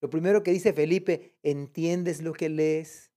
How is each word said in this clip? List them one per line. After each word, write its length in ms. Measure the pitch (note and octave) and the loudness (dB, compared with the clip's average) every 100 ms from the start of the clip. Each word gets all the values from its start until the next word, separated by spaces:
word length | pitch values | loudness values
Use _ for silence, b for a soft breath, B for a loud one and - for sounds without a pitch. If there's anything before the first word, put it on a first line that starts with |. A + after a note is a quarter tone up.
Lo 80 | C#3+ | -4
primero 320 | D#3+ F3 G#3 | -2 4 4
que 80 | G3+ | 4
dice 240 | F3+ G#3 | 2 2
Felipe, 640 | D3+ D3+ F#3 F#3 E3 - _ | 2 2 2 0 -4 -4 _
"¿Entiendes 800 | D3 C#3+ C#3 - E3 F3 F3+ D3 | -4 -4 -6 -4 -2 0 -2 -4
lo 100 | D#3+ | -6
que 160 | D#3 D#3+ | -6 -4
lees?". 640 | D#3 D#3 D#3 D#3+ - _ | 0 0 0 -4 -18 _